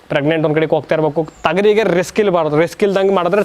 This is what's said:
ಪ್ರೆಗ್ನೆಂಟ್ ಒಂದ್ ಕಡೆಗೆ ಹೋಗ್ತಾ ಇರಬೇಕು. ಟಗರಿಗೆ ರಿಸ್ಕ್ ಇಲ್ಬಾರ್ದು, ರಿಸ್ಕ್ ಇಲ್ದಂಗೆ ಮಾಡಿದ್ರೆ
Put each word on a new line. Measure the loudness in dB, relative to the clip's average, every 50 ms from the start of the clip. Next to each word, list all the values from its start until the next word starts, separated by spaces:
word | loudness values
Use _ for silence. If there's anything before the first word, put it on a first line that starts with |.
| _ -4
ಪ್ರೆಗ್ನೆಂಟ್ | -2 0 0 0 0 0 0
ಒಂದ್ | 0 0
ಕಡೆಗೆ | 0 0 0 0
ಹೋಗ್ತಾ | -2 -2 -2 -2
ಇರಬೇಕು. | 0 0 -2 -2 -2 -4 -6 -6 -4 -2
ಟಗರಿಗೆ | -2 0 2 2 2 2 2 2 2 0 0
ರಿಸ್ಕ್ | -2 -2 -2 -2
ಇಲ್ಬಾರ್ದು, | 0 0 0 0 0 0 0 0
ರಿಸ್ಕ್ | 0 0 -2 -2 -2
ಇಲ್ದಂಗೆ | 0 0 0 0 0 0
ಮಾಡಿದ್ರೆ | 0 0 0 0 0